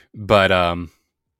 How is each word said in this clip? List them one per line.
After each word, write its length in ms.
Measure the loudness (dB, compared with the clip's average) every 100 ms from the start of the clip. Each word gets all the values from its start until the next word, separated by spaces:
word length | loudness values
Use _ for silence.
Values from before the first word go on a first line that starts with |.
| _
But, 360 | -14 0 2 2
um, 400 | 2 0 -4 -10 _ _ _ _